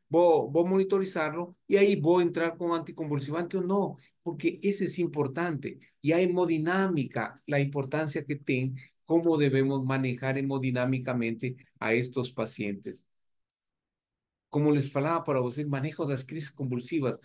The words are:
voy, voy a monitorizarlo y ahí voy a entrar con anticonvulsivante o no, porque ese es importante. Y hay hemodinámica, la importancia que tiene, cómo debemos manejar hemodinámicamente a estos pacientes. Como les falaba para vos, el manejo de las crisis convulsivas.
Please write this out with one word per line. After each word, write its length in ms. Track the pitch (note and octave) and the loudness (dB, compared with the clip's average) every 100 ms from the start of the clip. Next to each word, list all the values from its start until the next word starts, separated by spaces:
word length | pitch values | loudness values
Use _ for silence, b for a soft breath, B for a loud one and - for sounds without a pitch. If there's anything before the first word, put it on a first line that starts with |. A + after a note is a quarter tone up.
| - | 0
voy, 400 | D#3+ F3 D3+ A#2+ | 4 6 6 2
voy 140 | D3 | 2
a 60 | F3 | 2
monitorizarlo 840 | F#3+ F#3+ G3 F#3+ F3+ D3+ D#3+ F3+ - - | 2 2 0 0 -2 -2 -4 -8 -12 0
y 100 | G3 | 4
ahí 200 | G3+ G3 | 6 4
voy 260 | D3 F3+ | 4 4
a 40 | F3 | 4
entrar 300 | D#3 E3 E3 | 2 -2 -2
con 160 | F3 | -2
anticonvulsivante 840 | E3 D#3 - D#3 D3 C3+ D#3+ F3 F#3+ | -2 -4 -8 -4 -4 -2 -4 -4 -2
o 60 | |
no, 340 | F3+ G3 E3+ B B _ | 0 0 0 B B _
porque 360 | E3+ D#3+ E3 - | -8 -2 -2 0
ese 220 | G3 G3 | -2 0
es 140 | F3+ - | -2 0
importante. 840 | E3 D3 C#3+ C3 F3 D3 - - b _ | -2 0 -2 -2 -2 -4 -8 -12 b _
Y 100 | C#3 | 0
hay 120 | E3 | 4
hemodinámica, 1080 | F#3 F3+ F3 D#3+ D#3 F#3 F#3+ E3 B2 B2 A2 - - | 4 2 2 2 2 2 2 0 -2 -4 -6 -8 -2
la 120 | C#3+ | 0
importancia 680 | C#3 C#3+ C3 D3+ D#3 D#3+ | 0 -2 -4 -2 -2 -4
que 120 | D3 D3 | -6 -6
tiene, 380 | - C3 C3 C3 B _ - | -2 -2 -2 -6 B _ 0
cómo 320 | E3 E3+ D#3 | 2 4 4
debemos 460 | C#3+ C3+ C3+ C3+ | 4 4 2 0
manejar 540 | C3 C3+ C3 B2 C3 C3+ | 0 0 0 -2 -2 -2
hemodinámicamente 1160 | C3+ C3+ C3 B2 B2+ C3 C3 B2 A#2 A2+ B2+ C3 b - | -2 -2 -2 0 0 0 -2 -2 -2 -2 -6 -8 b -6
a 140 | A2+ | 0
estos 380 | A#2 B2+ C3 B2 | 0 0 -4 -4
pacientes. 760 | - A2 - G#2 G2+ - - _ _ _ _ _ _ _ _ _ _ _ _ _ _ _ | -4 -6 -6 -6 -6 -10 -14 _ _ _ _ _ _ _ _ _ _ _ _ _ _ _
Como 200 | D3 D3 | 0 2
les 220 | D3 C3+ | 2 0
falaba 320 | C#3 C#3+ E3+ | -2 0 -2
para 160 | - C3+ | 0 0
vos, 160 | B2 C3+ | -2 -4
el 120 | D3 | -4
manejo 360 | C#3 D3+ - | -4 -4 -4
de 80 | D3+ | -4
las 140 | C3 - | -4 -6
crisis 260 | D#3 D3 | -10 -10
convulsivas. 640 | - C3+ B2 B2+ E3 B2+ - | -8 -6 -6 -4 -2 -2 -4